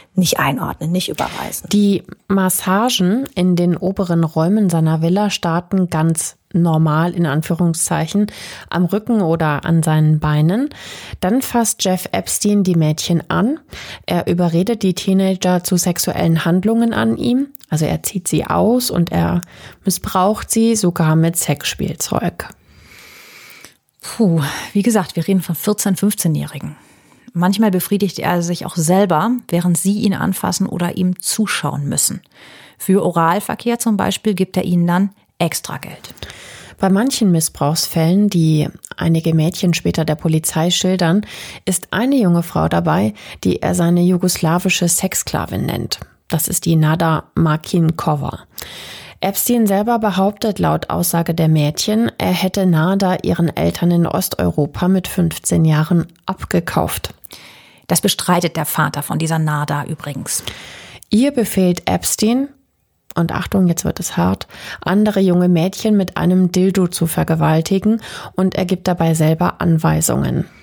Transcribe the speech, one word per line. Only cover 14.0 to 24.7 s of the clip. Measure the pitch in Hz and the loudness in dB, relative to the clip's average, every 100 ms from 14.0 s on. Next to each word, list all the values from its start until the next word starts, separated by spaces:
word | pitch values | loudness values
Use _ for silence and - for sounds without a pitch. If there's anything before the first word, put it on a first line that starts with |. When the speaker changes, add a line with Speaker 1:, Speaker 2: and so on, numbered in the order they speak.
| - | -4
Speaker 2:
Er | 175 - | -2 0
überredet | 175 175 165 190 233 | 0 2 2 0 0
die | 190 180 | 0 0
Teenager | - 190 190 190 180 180 | 2 2 2 0 2 0
zu | - 180 | 2 0
sexuellen | 180 175 - - 165 165 | 0 0 -2 0 2 2
Handlungen | 170 180 202 226 233 214 | 2 2 2 2 2 2
an | 226 226 | 0 0
ihm. | 240 254 277 - - | 0 0 0 -8 -4
Also | 156 151 | 0 0
er | 160 | -2
zieht | - 190 - | -4 -6 -2
sie | 156 - | -2 0
aus | 160 190 247 247 | 0 2 2 0
und | - 170 | 0 0
er | 170 170 175 - - - - - | 0 0 -2 -4 -12 -20 -8 -4
missbraucht | 180 - 190 190 214 - | -4 -2 0 2 0 -2
sie | 226 226 220 | 2 2 2
sogar | 185 170 160 160 | 0 2 2 4
mit | 165 165 | 2 0
Sexspielzeug. | - 139 - - - - - - 175 - - - _ - - - - - - - - - - _ _ _ - | -2 -4 -4 -6 -6 -6 -4 -2 -2 -6 -12 -16 _ -20 -20 -20 -20 -20 -20 -20 -20 -20 -20 _ _ _ -8
Speaker 3:
Puh, | - 208 165 139 - - | 0 2 2 0 -6 -4